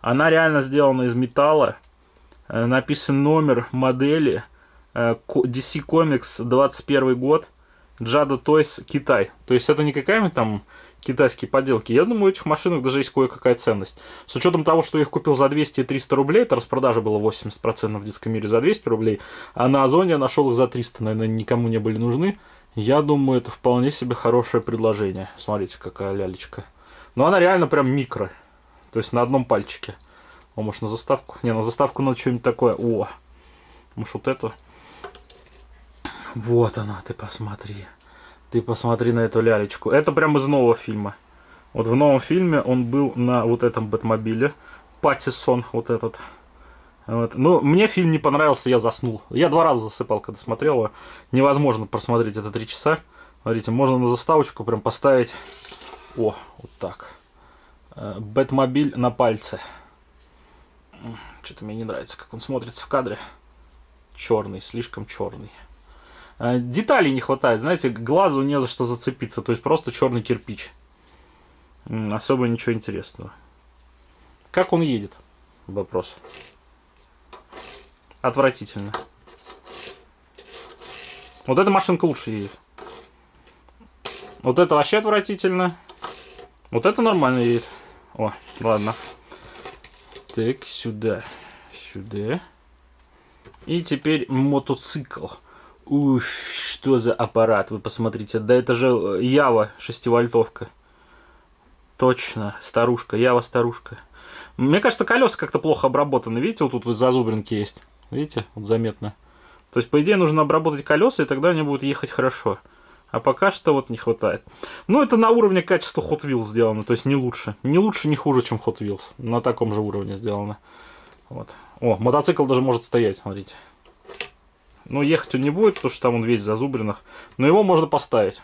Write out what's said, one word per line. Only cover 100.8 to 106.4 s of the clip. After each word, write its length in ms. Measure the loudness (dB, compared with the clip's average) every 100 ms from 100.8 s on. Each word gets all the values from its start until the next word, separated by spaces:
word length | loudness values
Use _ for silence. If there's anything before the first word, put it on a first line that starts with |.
| _ _ _ _ _ _ _ _ _ _ _ _
Точно, 580 | 0 2 -4 -8 -8 -10
старушка, 560 | -6 0 0 0 -4 0
Ява 240 | 2 2
старушка. 580 | 0 -2 -2 -4 -16 -20 -20 -20 -20 -20 -16 -2
Мне 220 | 2 4
кажется, 260 | 2 0
колеса 320 | 0 2 2 0
как-то 220 | -4 -2
плохо 300 | 0 0 2
обработаны. 500 | 2 2 0 -2
Видите, 240 | -4